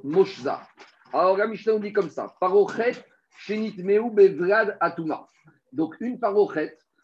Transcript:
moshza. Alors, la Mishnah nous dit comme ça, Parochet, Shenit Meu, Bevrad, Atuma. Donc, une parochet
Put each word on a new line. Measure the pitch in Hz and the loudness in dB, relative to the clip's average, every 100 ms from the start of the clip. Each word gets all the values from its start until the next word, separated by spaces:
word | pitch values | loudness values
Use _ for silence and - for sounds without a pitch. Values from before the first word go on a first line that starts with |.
moshza. | 139 165 190 - 131 104 - _ - _ _ | -2 0 0 -2 -6 -6 -10 _ -20 _ _
Alors, | 143 185 190 | 0 2 2
la | 214 | 0
Mishnah | 214 220 | -2 -2
nous | 214 | -2
dit | 208 | -2
comme | 208 170 | -2 -2
ça, | - 101 - | -6 -10 -4
Parochet, | 185 202 196 - 233 - - _ _ - | 2 4 2 0 -2 -4 -8 _ _ -16
Shenit | - 214 220 185 | -8 -6 -6 -6
Meu, | 180 208 233 | 0 0 2
Bevrad, | 208 190 151 175 208 214 208 | 6 6 4 0 2 0 0
Atuma. | 170 165 160 139 - _ _ _ _ | -2 -2 -6 -8 -10 _ _ _ _
Donc, | 131 156 - | -6 -6 -6
une | 226 240 | -8 -4
parochet | 226 202 196 156 151 - _ _ | 0 2 2 0 -6 -8 _ _